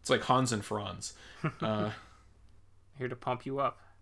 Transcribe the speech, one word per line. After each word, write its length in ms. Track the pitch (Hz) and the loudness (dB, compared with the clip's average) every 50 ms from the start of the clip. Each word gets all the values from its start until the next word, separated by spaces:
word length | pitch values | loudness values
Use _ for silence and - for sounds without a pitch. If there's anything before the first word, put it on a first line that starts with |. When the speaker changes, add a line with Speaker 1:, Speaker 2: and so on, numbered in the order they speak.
Speaker 1:
It's 100 | - - | 4 4
like 100 | 131 110 | 4 4
Hans 300 | - - 127 127 131 120 | 6 6 6 6 6 4
and 120 | 117 104 101 | 2 0 0
Franz. 520 | - 107 104 101 98 92 95 - - - - - - - - - | -2 -4 -4 -2 -4 -8 -8 -10 -10 -12 -14 -20 -20 -10 -4 -4
Speaker 2:
<laughs> 180 | 156 - - | -4 -2 -2
Speaker 1:
Uh, 280 | - 110 107 107 104 107 104 - - - - - - - - - - - - - - - - - - - - | 0 0 2 2 0 -2 -2 -6 -14 -20 -20 -20 -20 -20 -20 -20 -20 -20 -20 -20 -20 -20 -20 -20 -20 -20 -10
Speaker 2:
Here 120 | 131 127 | -8 -6
to 80 | 123 120 | -6 -6
pump 320 | 120 - 135 123 120 - | -6 -4 -4 -4 -4 -4
you 100 | 135 135 139 | -6 -2 0
up. 200 | 139 123 - - - - - - | 0 -2 -2 -4 -20 -20 -20 -20